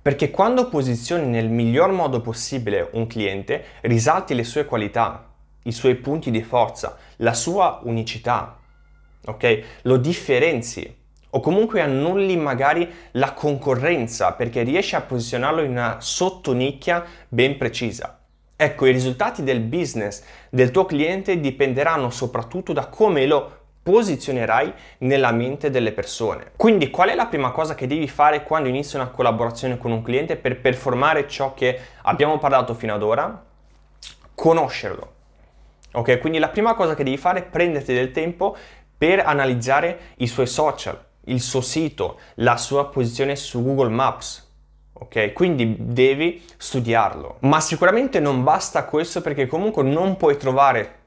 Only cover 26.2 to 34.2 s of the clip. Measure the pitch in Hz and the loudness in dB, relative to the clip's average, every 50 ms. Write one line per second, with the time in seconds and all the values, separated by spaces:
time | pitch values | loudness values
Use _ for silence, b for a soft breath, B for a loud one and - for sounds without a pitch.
26.2 | 117 104 80 - - - - - - 226 220 190 147 131 - - 180 208 - 349 | -4 -4 -4 -6 -12 -18 -2 2 4 6 6 6 2 0 2 2 2 4 4 0
27.2 | 233 - - 147 135 123 - - 160 156 147 - 135 123 143 160 151 131 - - | -2 -2 -2 -2 -2 -2 -2 -2 -4 -4 -4 -6 -4 -4 -2 -4 -4 -6 0 4
28.2 | 147 151 151 147 147 - 156 156 143 127 127 139 147 - - 139 127 123 - - | 4 4 4 2 -2 -2 -2 0 0 -2 -2 -4 -6 -6 -6 -6 -6 -6 -2 0
29.2 | 123 120 113 113 120 117 117 - - 127 123 117 - 120 117 110 117 - 120 135 | 0 2 2 0 -2 -4 -4 -4 -4 -4 -4 -4 -4 -4 -4 -4 -2 -2 -2 -2
30.2 | 156 165 165 - - 127 - - - 131 123 - - 139 123 123 139 156 160 151 | 0 -2 -6 -4 -4 -6 -6 0 0 0 0 0 -2 -2 0 2 2 2 2 2
31.2 | 143 - - - 139 135 - - 127 123 120 B B B B B B 101 - - | -2 -4 -4 -4 -4 -4 -2 0 0 0 0 B B B B B B -2 2 2
32.2 | 143 151 156 143 147 139 135 127 123 - 117 117 - 110 104 104 107 107 113 131 | 2 2 2 2 2 4 4 2 2 0 -6 -6 -4 -4 -2 0 0 2 2 2
33.2 | 156 202 226 - - _ _ _ _ _ _ _ _ _ _ _ - - - _ | 0 -4 -8 -12 -20 _ _ _ _ _ _ _ _ _ _ _ -20 -20 -20 _